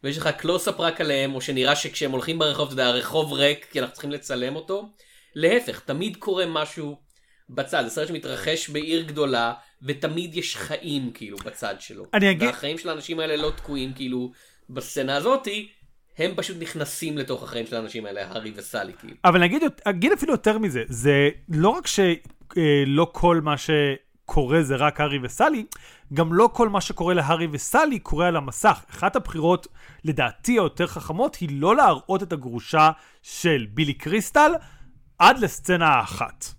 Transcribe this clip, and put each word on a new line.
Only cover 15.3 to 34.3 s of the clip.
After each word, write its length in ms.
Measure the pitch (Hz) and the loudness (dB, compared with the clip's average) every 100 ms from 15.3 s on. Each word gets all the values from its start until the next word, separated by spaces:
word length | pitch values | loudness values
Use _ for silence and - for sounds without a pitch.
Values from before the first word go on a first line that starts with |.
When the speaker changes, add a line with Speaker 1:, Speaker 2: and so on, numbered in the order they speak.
| 269 269 208 208 _ _ _ _ - | 0 -2 -8 -10 _ _ _ _ -4
Speaker 1:
הם 140 | 165 180 | -4 -4
פשוט 200 | 165 180 | -8 -8
נכנסים 580 | 165 160 139 - 160 151 | -10 -8 -8 -6 -8 -6
לתוך 240 | 139 127 | -6 -8
החיים 240 | 123 120 113 | -8 -10 -6
של 100 | 117 | -8
האנשים 300 | 110 113 107 | -8 -10 -10
האלה, 200 | 101 92 | -10 -8
הארי 260 | 113 107 104 | -8 -10 -12
וסלי, 360 | 98 113 95 - | -10 -8 -8 -10
כאילו. 140 | 113 - | -20 2
Speaker 2:
אבל 120 | 180 180 | 4 6
אני 100 | 175 | 4
אגיד, 160 | 262 311 - | 2 -2 -2
אגיד 280 | - 185 233 | -4 0 2
אפילו 200 | 403 285 | 2 2
יותר 260 | 269 - 220 | 0 2 0
מזה, 240 | 214 123 113 | -2 -4 -6
זה 400 | 123 131 139 143 - - | 0 2 4 4 0 -6
לא 200 | 156 180 | 2 2
רק 180 | 294 - | 2 -2
ש-, 140 | - 185 165 - - - - | 2 2 2 -6 -20 -8 0
אה, 280 | 160 143 139 | 4 4 4
לא 240 | 139 123 | 2 2
כל 280 | - 175 170 | 2 4 4
מה 140 | 151 147 | 2 -4
שקורה 1040 | - 151 143 135 _ _ - - 131 156 | 0 2 2 -2 _ _ -2 0 4 2
זה 140 | 147 135 | 4 2
רק 240 | 147 - | 2 2
הארי 180 | 147 139 | -2 -2
וסלי, 420 | 123 - 294 285 214 - - - - | -6 2 2 2 -4 -14 -20 -20 -8
גם 180 | 139 165 | -2 2
לא 160 | 170 233 | 6 4
כל 160 | - 233 | 4 0
מה 120 | 202 | 2
שקורה 340 | - 190 175 | -4 -4 0
להארי 320 | 180 143 165 170 | 2 2 0 0
וסלי 460 | 147 - 254 311 233 | -4 0 2 2 0
קורה 300 | - 147 175 | -2 0 2
על 80 | 165 | 0
המסך. 480 | 135 - 214 - - | -4 2 2 2 -4
אחת 260 | - 185 262 | -2 0 0
הבחירות, 500 | - 165 156 180 - - - - | -4 0 2 2 0 -20 -20 -8
לדעתי, 480 | 156 143 123 - - | -4 0 -2 -2 2
היותר 340 | 240 170 - 175 | 4 2 0 -4
חכמות, 500 | - - 165 269 - | -4 -8 -2 -2 -2
היא 120 | 165 | -6
לא 240 | 139 160 240 | 0 4 6
להראות 460 | 247 143 - 190 | 6 4 0 -2
את 100 | 185 | -2
הגרושה 580 | 165 127 117 - 160 156 160 - _ | -6 -6 -10 -2 6 6 4 -12 _
של 440 | - - 175 147 110 | -16 -2 2 2 0
בילי 200 | 110 151 | -2 -2
קריסטל 580 | 135 - 202 - | -2 -2 -2 2